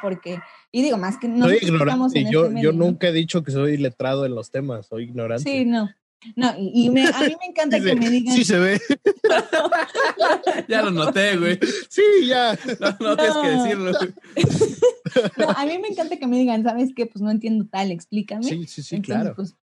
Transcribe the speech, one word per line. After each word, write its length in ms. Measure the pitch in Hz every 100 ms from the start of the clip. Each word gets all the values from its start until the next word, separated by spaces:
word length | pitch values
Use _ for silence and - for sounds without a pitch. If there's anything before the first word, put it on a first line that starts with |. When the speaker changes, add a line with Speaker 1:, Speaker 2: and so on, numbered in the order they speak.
Speaker 1:
porque, 360 | 202 185 - 175 - - _
y 120 | 240
digo, 160 | 277 226
más 180 | 180 220
que 100 | 233
nosotros 320 | 233 247 208
Speaker 2:
Soy 80 | 185
Speaker 1:
que 60 | 160
estamos 360 | 143 254 254
Speaker 2:
ignorante, 40 | 165
Speaker 1:
en 100 | 110
Speaker 2:
yo, 100 | 156
Speaker 1:
este 40 | 165
Speaker 2:
yo 60 |
Speaker 1:
medio, 180 | - 147
¿no? 120 | 165 175
Speaker 2:
nunca 220 | 175 180
he 40 |
dicho 300 | 165 165 180
que 80 | 151
soy 260 | 135 143 147
letrado 480 | 139 - 131 135 139
en 80 |
los 160 | 120 104
temas, 360 | 131 139 117 101
soy 180 | 113
ignorante. 460 | 120 123 113 117 208
Speaker 1:
Sí, 140 | 269
no. 240 | 247 233 202 - _ _ 233 220
No, 160 | 247 214
y, 280 | 190 233 240
y 40 |
me, 160 | 254 269
a 140 | 269
mí 120 | 294 320
me 60 | 359
encanta 280 | 339 302 294
Speaker 2:
<laughs> 20 |
Sí 40 |
Speaker 1:
que 40 | 285
Speaker 2:
se, 60 | 247
Speaker 1:
me 140 | 233
digan 240 | 247 240
Speaker 2:
sí 100 | 254
se 140 | 196 185
ve. 220 | 185 202 -
Speaker 3:
<laughs> 40 | - - 381 427 330 - 320 320 349 320 415 539 - 349 330 - 330 -
Ya 140 | 220
lo 80 | 208
noté, 460 | 175 156 285 202 190
güey. 220 | 170 185 - - -
Speaker 2:
Sí, 140 | - 415 403 254
ya. 320 | 254 240 208 262 226
Speaker 3:
No, 180 | 202 202
no 160 | 220 -
tienes 200 | 311 302
que 120 | 285
Speaker 1:
No. 140 | 254
Speaker 3:
decirlo, 280 | 240 202 185 285
güey. 160 | 359 - - -
Speaker 1:
<laughs> 400 | 339 - 427 - 494 - - - 214 -
No, 140 | 311
a 160 | - 285
mí 120 | 349
me 100 | 427
encanta 280 | 370 320 339
que 80 | 262
me 120 | 247
digan, 240 | 254 226
"¿Sabes 300 | 226 233 262
qué? 120 | 262 233
Pues 140 | 202
no 80 | 208
entiendo 360 | 214 226 220 208
tal, 200 | 190 196
explícame". 540 | 170 - 208 208 208
Speaker 2:
Sí, 220 | 247 165 165
sí, 160 | -
sí, 140 | 147 175
Speaker 1:
Entonces, 260 | 196 -
Speaker 2:
claro. 140 | 214 123
Speaker 1:
pues, 200 | 196 - _